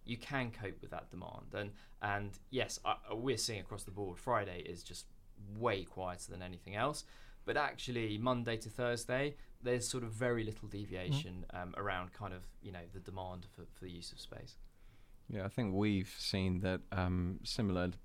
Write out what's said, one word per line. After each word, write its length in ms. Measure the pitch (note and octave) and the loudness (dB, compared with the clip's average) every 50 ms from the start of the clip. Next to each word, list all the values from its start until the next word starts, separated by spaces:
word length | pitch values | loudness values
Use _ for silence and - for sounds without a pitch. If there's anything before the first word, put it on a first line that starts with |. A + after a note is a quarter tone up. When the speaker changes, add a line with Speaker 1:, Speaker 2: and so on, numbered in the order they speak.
| - | -6
Speaker 1:
you 120 | A2+ A#2+ A#2+ | -6 -6 -4
can 340 | - - C#3+ C3+ B2 A#2 | -4 -2 0 0 0 0
cope 280 | G#2 A2+ A#2 F#2+ - - | -2 -4 -4 -4 -4 -4
with 100 | - - | -8 -8
that 180 | - E2+ - - | -6 -8 -8 -8
demand. 440 | - F2+ F2 E2+ - - - - - | -10 -8 -8 -8 -10 -10 -10 -6 -4
And, 160 | G2+ G#2 G2+ G2+ - - - - - | -2 -2 -4 -6 -10 -16 -16 -10 -2
and 360 | G#2 G#2 G2+ G2+ G#2 G2+ G2 - - - | 0 2 2 2 0 -2 -6 -10 -12 -2
yes, 280 | B2+ B2 A2 G2 - - - | 2 2 2 2 0 -2 2
I, 120 | - - - - - A2 | 0 0 0 0 -4 -2
we're 240 | A2+ A#2+ C3+ B2 A2 | 0 4 4 4 4
seeing 240 | - - A2+ G2 | 4 0 0 -2
across 220 | F#2 - G#2+ G2+ - | -4 -4 -6 -6 -6
the 80 | G#2 | -6
board, 280 | F2+ G2+ G2+ F#2 F2+ - | -4 -2 -2 -2 -4 -4
Friday 440 | - C3 A#2+ A2 G2+ F#2 F2+ F2+ - | 2 4 4 4 4 2 -2 -6 -4
is 180 | - F2 F2 - | -6 -6 -8 -8
just 220 | - F2 - - - - - - - - - G#2 G2 G#2 A2 | -10 -10 -10 -12 -12 -16 -18 -18 -18 -14 -12 -10 -8 -4 2
way 280 | A#2 A#2 G2+ G2 E2+ | 4 4 4 4 0
quieter 440 | - - F#2 F#2 F2+ F2+ F2 - - | -4 -4 -4 -4 -4 -4 -6 -8 -8
than 140 | F#2 F2+ F2+ | -8 -8 -6
anything 320 | F2+ F2+ F2 - F2+ G2+ | -6 -8 -8 -8 -4 0
else. 300 | G#2 A#2+ D3 D3+ - - - - - - - - - - | 2 2 2 2 0 -6 -10 -14 -16 -16 -16 -14 -8 -2
But 100 | - A#2 | 2 4
actually, 600 | D3 D3 C3+ A#2+ - - C3 B2 A#2+ A2+ G#2+ G#2 G#2+ | 4 4 2 0 -2 -4 -2 0 0 2 2 0 2
Monday 400 | A2 B2+ B2+ A#2+ A#2 A#2 A2+ A2+ | 4 4 4 4 4 2 0 0
to 120 | - A2 | -2 -6
Thursday, 640 | - - B2 A#2+ A#2+ A#2 - - B2+ C3 C#3+ C#3+ C#3+ - - - - - - | -2 0 2 2 2 2 0 0 2 2 2 2 0 -4 -12 -16 -14 -4 2
there's 240 | B2 B2 B2 A2+ - | 4 4 4 4 2
sort 160 | - B2+ A2+ | 0 0 0
of 80 | G#2+ | -2
very 320 | G#2+ A2 B2+ B2 A#2+ A#2 A2 | 0 2 4 4 4 4 2
little 240 | G#2+ G#2 - G#2+ G#2 | 0 -2 -4 -6 -6
deviation, 800 | - G2+ G#2 F#2+ F#2 F2+ F2+ F#2 C#3+ C#3 D#3+ F#2 F2+ F2+ E2+ - - | -4 -4 -4 -2 -2 -2 2 2 2 2 2 0 -4 -6 -6 -4 -4
Speaker 2:
Mm. 80 | F2+ | -4
Speaker 1:
um, 120 | F2+ F2+ - - | -4 -4 -2 -2
around 340 | G2+ G2+ F#2+ F2+ F2+ F2+ | 0 2 2 2 0 -4
kind 220 | - - G#2+ F#2+ F2+ | -6 -6 -6 -6 -4
of, 120 | F2+ - - - - | -6 -8 -10 -12 -12
you 120 | - G2+ F#2 | -10 -10 -8
know, 100 | F2 E2+ E2+ G2 | -8 -10 -10 -10
the 60 | F#2+ | -10
demand 480 | F2 - F#2+ F#2+ F#2 F#2 F2+ F2+ F2+ F#2 - | -10 -8 -6 -6 -4 -4 -6 -8 -10 -12 -14
for, 80 | - F2 - - | -14 -14 -14 -14
for 120 | - F#2 | -12 -10
the 60 | F#2 | -10
use 200 | F2 F2 E2+ - | -8 -8 -8 -10
of 80 | - - | -10 -10
space. 380 | - - - - - - - - - - - - - - - - - - - - - - | -12 -12 -10 -10 -10 -12 -14 -14 -16 -16 -18 -18 -20 -20 -20 -20 -20 -18 -20 -18 -10 -6
Speaker 3:
Yeah, 160 | - G#2 F#2+ | -4 -2 -2
I 20 | G2 | 0
think 260 | - - A#2 G2 F#2 | 2 2 2 4 6
we've 400 | G2 G#2 G#2+ G2+ F#2+ F#2 - - - | 6 6 8 6 6 4 2 -2 -4
seen 400 | - - - G2 F#2+ F#2+ F2+ F2+ | -2 2 2 4 6 6 4 4
that, 220 | F#2 F#2 F#2 E2+ - - | 4 4 2 2 0 -2
um, 480 | - F#2 F2+ F#2 F#2 F2+ F2+ F2 F#2+ - - | 2 2 4 6 6 6 4 4 2 -2 -2
similar, 480 | - - - A2 G2 F2+ F2+ F2 F2 F2 - - | -2 2 4 4 4 6 6 4 4 2 -2 -8